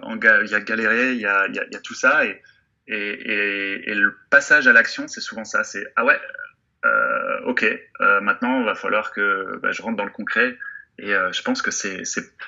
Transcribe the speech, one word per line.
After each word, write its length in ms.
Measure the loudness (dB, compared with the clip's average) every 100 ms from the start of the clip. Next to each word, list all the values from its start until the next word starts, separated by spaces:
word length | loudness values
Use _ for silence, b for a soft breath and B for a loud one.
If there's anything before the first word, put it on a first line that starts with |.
en 160 | -8 2
ga-, 240 | 6 6
il 60 | 4
y 60 | -2
a 40 |
galéré, 540 | -2 0 2 2 0
il 80 | 0
y 40 | 0
a, 220 | 2 0
il 80 | -2
y 40 |
a, 40 | -8
il 80 |
y 40 | -10
a 40 |
tout 140 | -12 0
ça. 300 | 2 4 2
Et, 160 | -4 b b b _ -8
et, 80 | -6
et, 960 | -4 -6 -4 -2 0 -2 -4 -6 -4
et 40 | 0
le 220 | 0 0 _
passage 380 | 2 6 6 8
à 60 |
l'action, 340 | 8 6 0 -8
c'est 140 | -10
souvent 240 | -10 -10 -4
ça. 180 | -4
C'est, 220 | -2 -6 -6 2
ah 80 |
ouais, 160 | 2 2 -2 -14 -18 -20 _ _ 2
euh, 560 | 2 2 0 -2 -4 -4
ok, 180 | -2 -2 -2 -8 0
euh, 200 | 2 4
maintenant, 380 | 2 0 0 0
il 60 | 0
va 100 | -2
falloir 360 | -2 -2 -2
que, 460 | -2 0 0 -4 -6
bah, 100 | -4
je 100 | -4
rentre 160 | -4 -4
dans 80 | -6
le 60 |
concret. 460 | -8 -4 0 -2 -4 B B B -12
Et, 140 | -4
euh, 180 | -2 0
je 120 | -2
pense 180 | -4 -4
que 80 | -4
c'est, 360 | -4 -6 -8 -8
c'est, 280 | -8 -10 -14